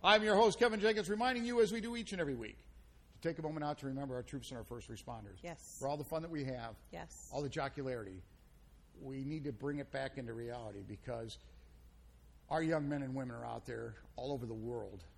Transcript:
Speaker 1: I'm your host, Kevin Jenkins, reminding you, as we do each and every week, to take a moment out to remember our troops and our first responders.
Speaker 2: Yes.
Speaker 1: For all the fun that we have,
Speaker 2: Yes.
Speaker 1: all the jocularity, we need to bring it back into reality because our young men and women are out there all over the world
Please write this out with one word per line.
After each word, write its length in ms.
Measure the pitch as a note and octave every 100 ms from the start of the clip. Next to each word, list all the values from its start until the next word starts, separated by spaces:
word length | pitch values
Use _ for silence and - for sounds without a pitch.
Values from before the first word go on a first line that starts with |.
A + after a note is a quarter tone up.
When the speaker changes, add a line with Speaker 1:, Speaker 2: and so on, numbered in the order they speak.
Speaker 1:
I'm 220 | F3+ G#3+
your 100 | G#3+
host, 240 | G3+ A3+ -
Kevin 220 | A#3+ G#3+
Jenkins, 280 | G#3+ G#3+ F3+
reminding 360 | G#3+ B3 B3
you, 160 | A#3 A#3+
as 80 | G#3+
we 80 | A3+
do 140 | A3
each 160 | A#3 A3+
and 100 | F#3+
every 140 | D3
week, 240 | B2+ A2 - - - - - - -
to 80 | E3
take 100 | D#3
a 40 |
moment 220 | D#3 D#3
out 140 | D3 D3+
to 80 | C#3
remember 300 | C3+ C#3 B2+
our 80 |
troops 260 | A#2+ C#3 A#2+
and 80 | B2
our 60 |
first 260 | G#2+ A#2+ A2
responders. 480 | A2 - A2+ G2+ F#2
Speaker 2:
Yes. 200 | E3+ D#3+ - -
Speaker 1:
For 80 | C3+
all 100 | D3
the 60 | C#3+
fun 120 | D#3+
that 100 | E3
we 100 | D#3 C3+
have, 280 | B2+ A#2 G#2+ -
Speaker 2:
Yes. 380 | E3 E3+ - -
Speaker 1:
all 100 | C#3
the 60 | C#3+
jocularity, 760 | D#3 C3+ - C3 B2 G2+ F#2+ - - - - - - - -
we 220 | C3+ C3+
need 220 | C3+ D#3
to 80 | D3
bring 260 | A2 C#3+ C#3+
it 140 | C3+
back 260 | C3+ C3+ C3+
into 140 | A#2+
reality 480 | A#2 A#2 A#2+ A2 G2+
because 540 | G2 G#2 - A#2 A2+ - - - - - - - - - - - -
our 120 | D#3
young 260 | D#3+ D#3+ C#3+
men 140 | D3
and 120 | C3+
women 200 | C3+ B2+
are 120 | A#2 A#2
out 180 | A#2 A#2+
there 280 | A#2 A2+ G#2+ - -
all 160 | B2+
over 120 | C#3
the 80 | A#2
world 500 | A2 A2+ A#2 G2+ G2+ -